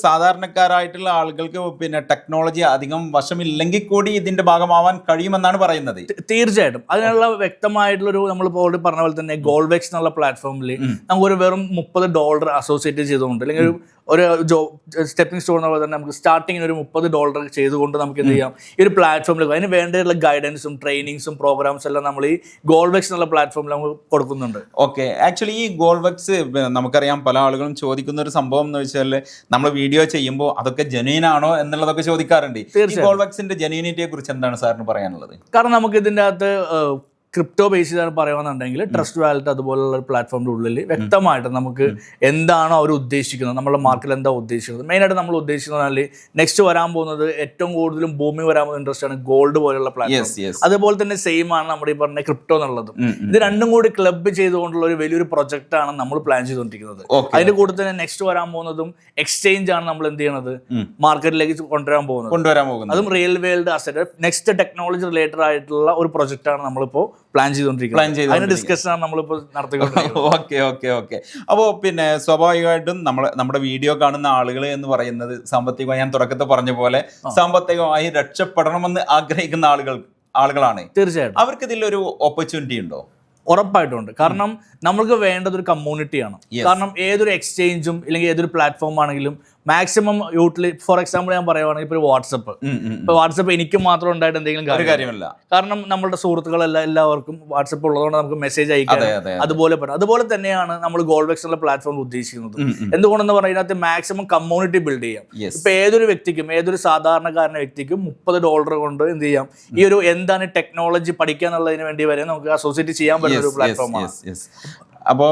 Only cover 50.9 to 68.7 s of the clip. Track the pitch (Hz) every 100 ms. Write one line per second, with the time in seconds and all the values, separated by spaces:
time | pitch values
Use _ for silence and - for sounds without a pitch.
50.9 | 208 202 196 180 165 170 165 160 156 147
51.9 | 147 147 147 147 139 - 156 139 120 107
52.9 | 110 123 104 104 214 202 208 226 233 220
53.9 | 214 185 175 190 190 190 175 175 165 165
54.9 | 165 156 165 165 156 139 143 139 156 143
55.9 | 143 131 151 135 127 127 127 117 107 107
56.9 | 98 - 123 135 156 185 202 196 185 190
57.9 | 185 165 - 190 175 175 165 165 160 170
58.9 | - _ - 151 - 196 196 185 175 170
59.9 | 156 156 151 147 139 127 127 - 120 98
60.9 | - 151 151 160 160 156 160 151 151 143
61.9 | 147 139 123 113 170 160 147 135 117 104
62.9 | 170 208 185 180 180 180 175 175 156 151
63.9 | 147 175 - 170 170 220 190 185 175 175
64.9 | 180 180 165 156 156 156 147 139 147 156
65.9 | 165 160 151 139 135 147 143 139 131 131
66.9 | 139 214 - _ 139 135 139 143 127 120
67.9 | 147 151 147 139 160 196 185 -